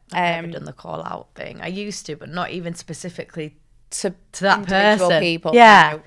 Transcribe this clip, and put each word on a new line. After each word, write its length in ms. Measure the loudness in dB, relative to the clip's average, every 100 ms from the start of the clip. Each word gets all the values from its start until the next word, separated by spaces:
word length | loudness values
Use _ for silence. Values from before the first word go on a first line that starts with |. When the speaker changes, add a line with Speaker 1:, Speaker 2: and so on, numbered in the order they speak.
| _
Speaker 1:
I've 240 | -4 -2 -4
never 100 | -8
Speaker 2:
Um, 40 |
Speaker 1:
done 120 | -14 -14
the 80 |
call 300 | -16 -14 -12 -10
out 240 | -14 -16 -16
thing. 260 | -16 -14
I 60 | -12
used 400 | -12 -12 -12 -14
to, 80 | -16
but 140 | -12
not 200 | -10 -8
even 240 | -10 -10
specifically 800 | -12 -14 -14 -14 -14 -14 -14 -14 -16 _ _ _
Speaker 2:
to, 180 | -8 -8 -8 _
Speaker 1:
to 100 | -4
that 140 | 0 0
Speaker 2:
individual 500 | 0 0 2 2 2
Speaker 1:
person. 120 | 0
Speaker 2:
people. 300 | -2 -4 2
Speaker 1:
Yeah. 460 | 8 10 10 6 0